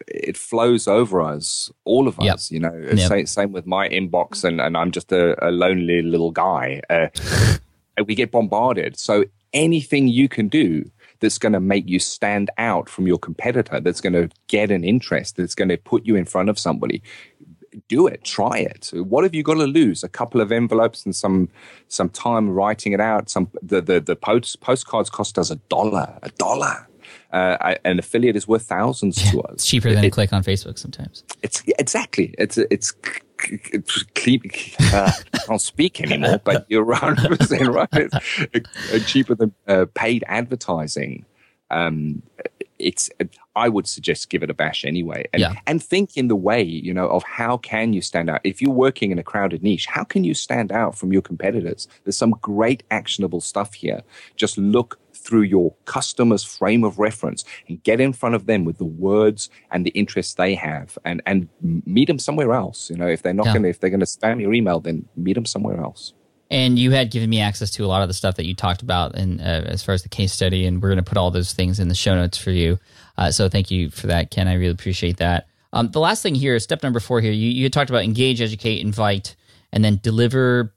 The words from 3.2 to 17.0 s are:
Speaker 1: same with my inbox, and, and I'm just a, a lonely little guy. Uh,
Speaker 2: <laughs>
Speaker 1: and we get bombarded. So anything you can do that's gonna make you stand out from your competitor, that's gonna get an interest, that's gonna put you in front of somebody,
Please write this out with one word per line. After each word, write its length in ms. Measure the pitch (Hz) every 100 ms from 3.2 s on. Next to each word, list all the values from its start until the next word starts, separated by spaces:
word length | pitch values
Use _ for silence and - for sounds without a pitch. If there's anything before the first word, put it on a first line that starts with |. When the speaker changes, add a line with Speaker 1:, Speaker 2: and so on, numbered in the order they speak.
| -
Speaker 1:
same 260 | 101 101
with 140 | 92 87
my 220 | 95 98
inbox, 560 | 95 92 87 87 -
and, 160 | 90 82
and 160 | 69 82
I'm 140 | 87
just 180 | 87 -
a, 120 | 92 85 - 85
a 40 |
lonely 520 | 87 90 92 85 87
little 280 | 82 85 82
guy. 500 | 82 90 80 65 69 -
Uh, 200 | 85 80 - - - -
Speaker 2:
<laughs> 440 | - - _ _ -
Speaker 1:
and 100 | 107
we 80 |
get 160 | 110 117
bombarded. 680 | 120 107 104 127 87 - -
So 280 | - 104 98 _ _
anything 560 | 139 160 165 135 143 131
you 200 | 120 135
can 180 | - 104
do 420 | 156 104 78 - _ _ _
that's 180 | 107 -
gonna 220 | 113 98 92
make 140 | 101 90
you 100 | 92
stand 520 | - - 104 104 101 -
out 300 | 113 87 -
from 180 | - 92
your 120 | 87
competitor, 600 | - 80 - 127 - 69
that's 200 | 85 85
gonna 280 | 95 87 85 - -
get 220 | 104 104
an 120 | 95
interest, 520 | 87 123 - - - -
that's 180 | 87
gonna 220 | - 98 -
put 300 | - 117 113
you 80 | 104
in 80 |
front 240 | 85 - 98
of 100 | 104
somebody, 440 | 85 71 - -